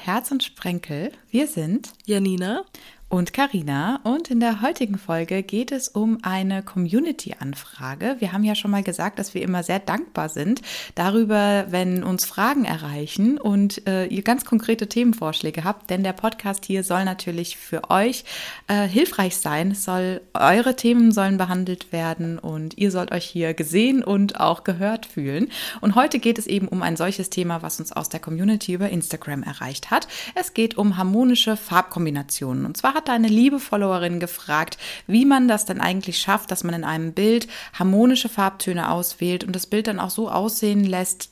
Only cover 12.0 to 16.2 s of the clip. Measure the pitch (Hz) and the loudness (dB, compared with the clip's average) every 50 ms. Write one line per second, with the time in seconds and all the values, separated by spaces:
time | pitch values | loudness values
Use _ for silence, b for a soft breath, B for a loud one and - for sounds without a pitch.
12 | 180 185 185 180 - - - - 202 240 285 277 226 - 165 156 156 143 147 147 | 0 0 -2 -2 -2 -4 -2 0 0 2 2 2 2 0 0 -4 -6 -6 -6 -6
13 | 151 151 - - 196 233 285 294 - 214 202 202 202 196 - - - 196 190 190 | -8 -6 0 2 4 4 2 2 2 2 4 4 4 2 2 -2 -2 0 0 0
14 | 185 180 - 185 202 226 247 269 - - 233 214 226 - 226 226 214 208 - 233 | 0 -2 -2 -2 2 2 2 0 2 2 2 2 2 2 0 0 0 -2 0 2
15 | 247 240 220 - 165 156 156 - - 156 151 165 160 190 208 - - - 180 185 | 4 4 2 2 0 -4 -4 -2 -4 -4 -4 -4 -2 -4 -4 -4 -4 -4 -2 0
16 | 190 190 185 - | 0 -2 -2 -2